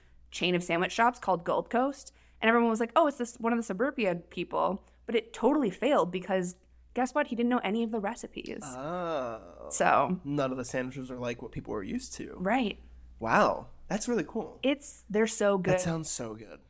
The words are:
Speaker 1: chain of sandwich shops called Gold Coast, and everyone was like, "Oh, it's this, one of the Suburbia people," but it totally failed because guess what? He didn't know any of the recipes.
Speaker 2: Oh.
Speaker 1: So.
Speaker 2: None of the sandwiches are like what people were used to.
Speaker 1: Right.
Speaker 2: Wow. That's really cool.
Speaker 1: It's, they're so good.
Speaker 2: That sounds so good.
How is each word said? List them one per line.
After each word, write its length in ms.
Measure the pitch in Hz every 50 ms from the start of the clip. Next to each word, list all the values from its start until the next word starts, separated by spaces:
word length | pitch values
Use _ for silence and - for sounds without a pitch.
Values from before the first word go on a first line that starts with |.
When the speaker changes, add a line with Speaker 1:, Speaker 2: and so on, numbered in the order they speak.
| _ - - - - -
Speaker 1:
chain 240 | - - 170 180 180
of 80 | 170 175
sandwich 300 | - 170 170 185 - -
shops 260 | - 233 240 247 -
called 240 | - 196 185 170 170
Gold 260 | 180 131 127 - -
Coast, 440 | - 233 262 285 277 - - - _ _ _ _ _ -
and 60 | - 220
everyone 220 | 233 240 233 233
was 100 | 220 214
like, 140 | 233 233 -
"Oh, 120 | 311 330 285
it's 100 | 277 -
this, 180 | 240 - - -
one 100 | 220 233
of 80 | 240 233
the 40 | 226
Suburbia 520 | - 190 185 247 294 285 - 214 185 175
people," 720 | 175 - - - 185 170 - - 160 160 170 202 - - _ _ _ -
but 100 | - 233
it 180 | 226 - - -
totally 360 | - - 247 285 302 262 196
failed 400 | 175 - 214 277 285 208 160 175
because 460 | 180 190 180 - 196 190 180 180 - _ _ _ _ - _ _ -
guess 200 | 240 254 254 -
what? 140 | 294 294 -
He 80 | 247
didn't 140 | 233 240 240
know 100 | 247 240
any 220 | - 190 208 233 233
of 80 | 220
the 80 | 233 220
recipes. 600 | 196 202 240 - - - - - - - - - -
Speaker 2:
Oh. 1040 | 135 127 127 135 156 175 180 175 170 160 143 127 117 113 110 92 87 80 - - 76
Speaker 1:
So. 500 | - - - 165 - 120 139 - 180 180 -
Speaker 2:
None 280 | 143 143 147 135 131
of 60 | 127 131
the 80 | 120
sandwiches 460 | - - 131 127 131 127 143 127 127
are 60 | 127 123
like 220 | 123 120 123 123
what 100 | 123 113
people 220 | - 147 131 117 113
were 100 | 107 95
used 300 | 110 - 254 - - -
to. 200 | - - - - -
Speaker 1:
Right. 400 | 180 196 233 262 233 202 - - - - - - - - - -
Speaker 2:
Wow. 480 | 113 113 131 196 190 127 82 - - - - - - -
That's 200 | 170 220 - 247
really 180 | 240 208 151 -
cool. 320 | - 226 160 - - - -
Speaker 1:
It's, 400 | 262 294 285 - - - - - -
they're 160 | 196 214 226 220
so 300 | - - 208 202 202 190
good. 160 | 180 185 185
Speaker 2:
That 60 | 180
sounds 280 | 180 170 165 160 156 -
so 240 | - - 123 110 107
good. 240 | 110 107 95 73 - - -